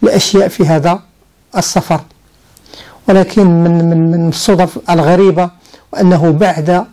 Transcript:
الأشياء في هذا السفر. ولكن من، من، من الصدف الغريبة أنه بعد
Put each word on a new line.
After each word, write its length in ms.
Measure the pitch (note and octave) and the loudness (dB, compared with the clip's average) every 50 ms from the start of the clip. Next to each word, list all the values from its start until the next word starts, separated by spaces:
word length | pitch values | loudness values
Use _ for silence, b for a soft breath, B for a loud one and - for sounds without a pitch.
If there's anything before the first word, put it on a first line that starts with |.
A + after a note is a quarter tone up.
| B | B
الأشياء 440 | - - G3 - - - G3 G3 F#3 | 0 0 0 -2 0 0 0 0 0
في 180 | - - F#3 | -2 -2 0
هذا 340 | D3 E3 D#3 C#3+ E3+ F3 G3+ - _ _ _ _ _ _ _ _ _ - G3 | 0 0 0 0 -2 -4 -4 -6 _ _ _ _ _ _ _ _ _ -8 -6
السفر. 440 | F3+ - - F#3+ - - E3 D3+ - _ _ _ _ _ _ B B B B B B B B B B B B B B - | -6 -4 -4 -4 -2 -2 -4 -6 -6 _ _ _ _ _ _ B B B B B B B B B B B B B B 0
ولكن 540 | G3 F#3+ F#3 F#3 - A3 G3+ F3+ E3+ E3 E3+ | 2 2 2 2 0 2 2 2 2 2 2
من، 260 | E3+ E3+ E3+ E3 E3 | 2 0 0 0 0
من، 220 | E3+ E3 E3 E3 | 0 0 0 0
من 180 | E3 E3+ E3 E3 | 0 0 -2 -2
الصدف 500 | - - - - G3+ F3 F3+ E3+ - - - - | -4 -4 -2 0 2 2 0 -2 -2 -8 -6 -2
الغريبة 600 | F3 E3+ D3+ D3+ F3+ F3+ G3 F#3+ E3 E3+ F3+ F3 - b b b b b b b b - | -2 0 2 2 2 4 4 2 2 0 -2 -4 -6 b b b b b b b b -2
أنه 320 | G3+ F3+ F#3 D#3+ D#3+ E3 | 0 2 2 2 2 0
بعد 540 | D#3 D3+ - F#3 E3+ D#3+ D3 D#3+ F3+ F3+ A3 - | 2 2 0 0 -2 -2 -2 -2 -2 -2 -2 -6